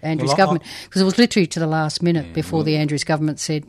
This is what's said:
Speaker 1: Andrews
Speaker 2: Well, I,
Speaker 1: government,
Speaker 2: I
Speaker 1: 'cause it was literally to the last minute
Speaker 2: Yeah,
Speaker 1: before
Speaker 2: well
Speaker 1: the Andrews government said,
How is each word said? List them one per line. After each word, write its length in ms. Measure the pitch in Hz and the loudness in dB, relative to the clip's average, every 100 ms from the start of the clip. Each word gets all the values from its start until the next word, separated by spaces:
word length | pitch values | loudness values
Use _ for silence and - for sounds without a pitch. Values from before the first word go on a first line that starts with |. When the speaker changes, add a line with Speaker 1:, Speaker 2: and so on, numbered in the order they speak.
Speaker 1:
Andrews 260 | 151 156 147 | -4 -2 0
Speaker 2:
Well, 60 | |
I, 20 | 151 | 4
Speaker 1:
government, 260 | 190 175 | 4 2
Speaker 2:
I 240 | - - - | -4 -16 -6
Speaker 1:
'cause 140 | 185 | 0
it 20 | |
was 140 | 190 190 | 2 4
literally 280 | 240 - 175 | 4 4 0
to 140 | - | 0
the 60 | 160 | -2
last 360 | 156 156 - | 0 -2 0
minute 240 | 175 170 - | 0 0 0
Speaker 2:
Yeah, 60 | |
Speaker 1:
before 260 | 165 156 160 | -6 -2 -2
Speaker 2:
well 60 | |
Speaker 1:
the 120 | 156 151 | 0 0
Andrews 280 | 151 147 | 0 -2
government 360 | - 156 151 147 | -2 0 0 -4
said, 240 | - 151 | -4 -6